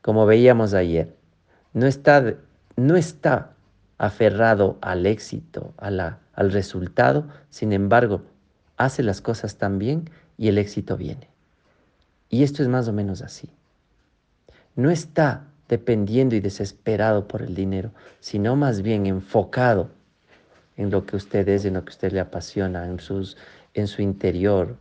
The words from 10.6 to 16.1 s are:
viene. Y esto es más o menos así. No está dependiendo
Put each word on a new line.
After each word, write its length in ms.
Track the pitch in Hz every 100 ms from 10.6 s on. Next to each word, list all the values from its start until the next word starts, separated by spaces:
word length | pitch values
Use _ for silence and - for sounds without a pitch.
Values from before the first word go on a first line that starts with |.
| 101 - 101 95
viene. 320 | - - - _ _ _ _ _ _ _ _ _ _
Y 140 | 117
esto 200 | 143 143
es 60 | 127
más 200 | 127 113
o 40 |
menos 300 | 104 101 92
así. 260 | - - - _ _ _ _ _ _ _ _ _ _ _ _
No 160 | - 135
está 540 | 170 - - 147 117 - _ _
dependiendo 640 | 117 - 110 101